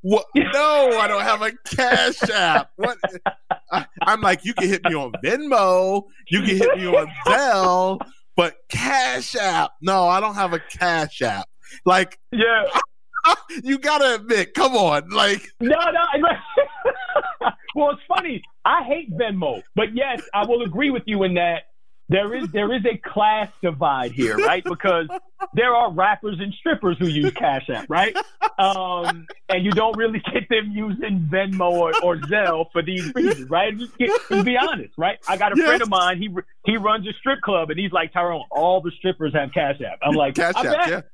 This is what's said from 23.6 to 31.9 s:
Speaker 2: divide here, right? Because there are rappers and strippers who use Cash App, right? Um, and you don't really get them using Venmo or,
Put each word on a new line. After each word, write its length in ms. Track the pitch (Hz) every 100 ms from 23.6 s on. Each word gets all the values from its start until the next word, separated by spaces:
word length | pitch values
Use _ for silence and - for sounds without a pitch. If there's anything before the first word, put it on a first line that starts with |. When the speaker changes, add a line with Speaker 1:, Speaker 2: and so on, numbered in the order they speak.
Speaker 2:
divide 500 | 180 147 156 135 123
here, 240 | 120 120 107
right? 260 | 415 185
Because 440 | - 175 - 170 160 370 - - 381
there 220 | - 247 240
are 160 | 233
rappers 460 | 165 190 202 214 180
and 120 | 202 -
strippers 420 | 330 311 196 170
who 80 | 170
use 240 | 151 147
Cash 360 | - 165 135 -
App, 160 | 117 -
right? 280 | 165 208 359 427 - 440 -
Um, 680 | 196 190 185 180 175 170 165 - -
and 160 | 185
you 80 | 185
don't 240 | 208 220 214
really 240 | 226 220 -
get 160 | - 190
them 220 | 226 208
using 580 | 208 214 202 220 190 160
Venmo 380 | 185 196 190 180
or, 220 | 175 165